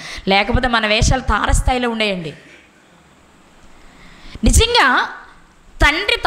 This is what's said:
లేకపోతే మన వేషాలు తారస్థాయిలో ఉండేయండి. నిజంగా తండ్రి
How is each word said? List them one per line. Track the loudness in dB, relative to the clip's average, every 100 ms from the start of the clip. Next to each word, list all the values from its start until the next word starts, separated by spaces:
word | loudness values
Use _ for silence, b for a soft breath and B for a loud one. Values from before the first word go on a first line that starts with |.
| B B 0
లేకపోతే | 0 2 0 0
మన | 0 0
వేషాలు | 2 2 0
తారస్థాయిలో | 0 -2 0 -2 0 -2 -2
ఉండేయండి. | -2 -2 -4 -8 -14 -20 -20 -20 _ _ _ _ _ _ _ -20 -20 -20 -20 B B B B B B
నిజంగా | 2 4 4 4 2 2 -2 -8 -20 -20 -20 _ -18 0 0
తండ్రి | 2 -2 0